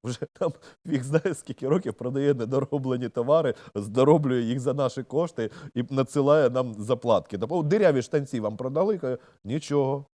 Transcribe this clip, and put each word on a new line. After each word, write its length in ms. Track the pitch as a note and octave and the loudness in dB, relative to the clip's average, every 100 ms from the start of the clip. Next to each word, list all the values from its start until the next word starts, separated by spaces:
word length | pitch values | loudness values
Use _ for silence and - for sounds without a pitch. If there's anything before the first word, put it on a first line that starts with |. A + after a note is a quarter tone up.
вже 140 | A#2+ A#2+ D3 | -8 -8 -10
там 200 | _ E3+ - - _ F3 | _ -4 -4 -20 _ -4
фіг 160 | C#3+ | -4
знає 300 | B2+ D#3+ F#3+ | 0 0 0
скільки 340 | D#3+ - B2+ C3 | -4 -10 -8 -4
років 260 | F3 D3 | -4 -6
продає 400 | - B2 C3+ C#3+ | -6 -6 0 2
недороблені 760 | C3 A2+ C3 C3+ D3 C3 B2+ B2 | 0 0 -2 -2 -4 -2 -2 -2
товари, 460 | - A#2+ D#3+ C#3 - - | -4 2 2 2 -4 -8
здороблює 680 | G#2+ G#2 A2+ C3+ E3 C#3 B2 | -8 -2 4 6 6 4 0
їх 180 | A#2 B2 | 0 -2
за 140 | B2+ | -2
наші 280 | C#3 C3 - | 0 -2 -4
кошти 480 | A#2+ C#3 E3+ - A2 - C#3+ | -4 -4 -4 -4 -6 -6 -8
і 100 | A#2+ B2 | -6 -2
надсилає 600 | C3+ C3 D3 C#3 D3+ B2+ | -2 0 2 4 6 4
нам 240 | B2+ B2 | 0 -4
заплатки. 640 | G#2+ G#2+ A#2+ A#2+ G2+ - G2+ | -6 -2 -2 4 2 2 -6
Та, 80 | A2 | -2
о, 120 | F3 | -2
диряві 400 | D3+ G#3 F3 C3+ | 0 4 4 4
штанці 380 | - D3+ C#3 B2 | 0 -2 -2 -4
вам 160 | G#2+ G#2+ | -4 -4
продали? 420 | B2+ D3 G3 G3 | -4 0 0 -2
Каже: 200 | C3+ B2+ - _ | -4 -6 -10 _
"Нічого. 640 | G2+ D3 - C#3+ C3+ C#3 C#3 | -6 -6 0 0 0 -4 -8